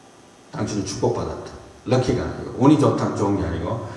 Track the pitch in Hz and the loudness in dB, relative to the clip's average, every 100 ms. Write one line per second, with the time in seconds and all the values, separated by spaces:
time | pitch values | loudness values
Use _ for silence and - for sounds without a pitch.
0 | - - - - - - 104 104 92 - | -20 -20 -20 -20 -16 -8 -4 -4 -4 -2
1 | - - - - - - - - - 127 | 0 0 -4 -8 -10 -16 -18 -14 0 0
2 | - 120 - - - - 135 151 127 - | 2 0 -2 -6 -8 2 6 8 6 2
3 | 113 - - 101 - 82 - - - | -2 -2 0 0 -2 -4 -4 -6 -8